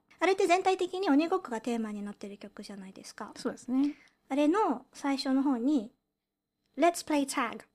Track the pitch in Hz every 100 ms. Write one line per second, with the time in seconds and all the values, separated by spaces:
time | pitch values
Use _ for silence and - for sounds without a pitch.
0 | _ - 339 381 370 359 381 370 359 370
1 | 392 277 330 370 - 220 240 233 220 208
2 | 202 202 202 202 202 - 208 202 190 196
3 | - - 214 - 240 - - 262 285 294
4 | - _ - 277 294 392 403 240 - -
5 | 277 269 277 262 277 247 247 302 208 _
6 | _ _ _ _ _ _ _ - 339 339
7 | - 294 277 - 233 208 -